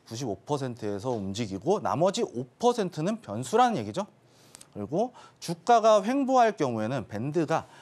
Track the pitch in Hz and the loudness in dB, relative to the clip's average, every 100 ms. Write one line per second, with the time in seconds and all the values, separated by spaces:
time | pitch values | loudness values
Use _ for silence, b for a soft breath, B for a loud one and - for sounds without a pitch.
0 | - 113 131 95 - 147 131 117 107 101 | -14 -8 -6 -8 -4 -4 -4 -6 -6 -6
1 | 123 117 95 98 113 95 127 196 107 113 | -4 -4 -4 -6 -6 -4 -2 -2 0 2
2 | 185 202 220 120 139 _ 240 233 185 156 | 0 0 -4 -6 -12 _ 0 2 -2 -2
3 | 165 220 - 104 127 226 247 190 104 110 | -4 -4 -6 -8 0 4 4 2 -4 -6
4 | 208 _ B B B B B - 101 160 | -10 _ B B B B B -12 -6 -2
5 | 247 B B B - 170 - 233 220 214 | -4 B B B -10 -8 4 6 8 6
6 | 196 277 262 262 226 202 139 113 110 135 | 4 0 2 4 4 4 0 0 -2 -4
7 | 98 104 135 160 147 156 - B | -6 -6 -4 -2 0 -2 -4 B